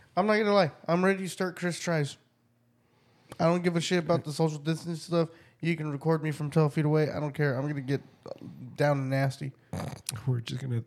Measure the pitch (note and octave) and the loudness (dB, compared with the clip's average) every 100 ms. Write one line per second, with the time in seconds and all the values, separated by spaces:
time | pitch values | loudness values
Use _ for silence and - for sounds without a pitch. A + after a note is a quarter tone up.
0 | - - G3+ G#3+ G#3+ G3+ E3 - - E3+ | -6 0 2 4 4 4 4 0 0 2
1 | F#3 F#3+ F#3+ - F#3 F3 F3 D#3+ - D#3+ | 4 2 -2 -4 -4 -2 -4 -4 -2 0
2 | C#3+ - _ _ _ _ _ _ _ _ | 0 -6 _ _ _ _ _ _ _ _
3 | _ _ - - E3 F3 F3 E3+ - F3+ | _ _ -14 0 2 2 2 0 0 0
4 | D#3+ E3+ D#3 C#3+ D#3+ D3+ C#3+ D#3+ E3 E3 | 2 0 0 0 0 0 -4 -4 -4 -8
5 | - E3+ D#3+ - - _ D#3+ E3 D3+ C#3+ | -2 0 0 -4 -20 _ -2 -2 -4 -2
6 | D#3 D#3+ D#3 D3 D3 D#3+ D3+ D#3+ D3+ D#3 | 0 0 0 -4 0 2 4 4 2 4
7 | D3+ - D3 C#3 D3 B2+ C#3+ D3 C3 C#3 | 2 0 -4 0 0 0 -2 -4 -2 -2
8 | - _ - - - - B2+ - D3 C#3+ | -4 _ -16 -14 -14 -16 -10 0 2 2
9 | C3 C3+ C3+ C3 C#3 - _ F#2 - - | 2 2 0 -2 -8 -10 _ -8 -8 -10
10 | - - - B2 A2+ B2+ C3 A#2+ | -10 -6 -2 -2 -2 -6 -4 -4